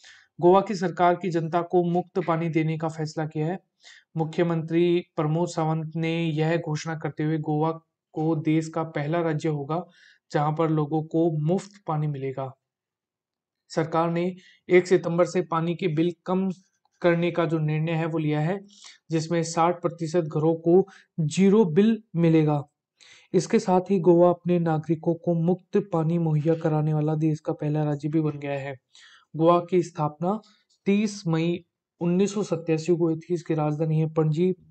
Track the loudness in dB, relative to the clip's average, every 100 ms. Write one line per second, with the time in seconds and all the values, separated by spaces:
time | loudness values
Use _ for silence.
0 | -20 -20 _ 2 6 6 4 -2 -4 2
1 | 2 2 -2 -4 -2 -2 0 0 0 -2
2 | -2 -4 -2 -2 -2 -2 -2 -2 -6 -6
3 | -8 -6 -6 -4 -4 -6 _ _ -20 -20
4 | _ -6 -4 -2 0 -2 -2 0 2 0
5 | -2 -4 -2 0 -2 -2 -2 -2 -4 -6
6 | -4 -2 -2 -2 0 -2 -2 -6 -6 -8
7 | -8 -4 -4 -2 -2 -2 -2 -4 -12 _
8 | _ -4 -2 -2 0 0 -2 -4 -6 -6
9 | -4 -2 -2 -2 -2 -4 -4 -6 -8 _
10 | _ _ _ -2 -2 0 0 0 0 -2
11 | -2 0 0 0 -2 -2 -4 -12 -8 -4
12 | -4 -4 -6 -8 -10 -12 _ _ _ _
13 | _ _ _ _ _ _ _ -4 -2 0
14 | 0 0 -4 -6 -14 _ 4 4 6 2
15 | 2 0 0 0 -2 -2 -2 -2 -2 0
16 | -2 -2 -4 -2 -2 -4 _ _ _ _
17 | 0 2 0 0 -2 0 0 -2 -2 -2
18 | -2 -2 -2 0 -2 -4 -8 -20 -20 -20
19 | -6 -4 -2 -2 -2 2 2 0 -4 -6
20 | -4 -2 -2 0 0 0 4 4 4 -4
21 | _ -4 -2 2 4 6 4 4 4 2
22 | -4 0 4 4 4 0 -4 _ _ _
23 | -20 -20 _ -2 0 0 2 0 2 2
24 | 4 6 6 4 0 0 0 -2 -2 -2
25 | -2 -2 -2 0 0 -2 _ -4 -2 -2
26 | 0 0 0 0 0 0 0 0 0 0
27 | 0 0 0 -2 -4 -6 -4 -2 -2 -4
28 | -2 -2 -2 -4 -6 -6 -8 -12 _ -20
29 | -20 -20 _ 0 4 4 2 0 -2 -4
30 | -6 -4 -4 -4 -8 _ _ _ 0 0
31 | 0 -4 -2 0 0 -4 -8 _ _ -6
32 | 0 2 2 0 -2 -2 0 0 2 2
33 | 2 0 -4 -4 -2 0 0 0 0 2
34 | 2 2 2 2 0 0 -8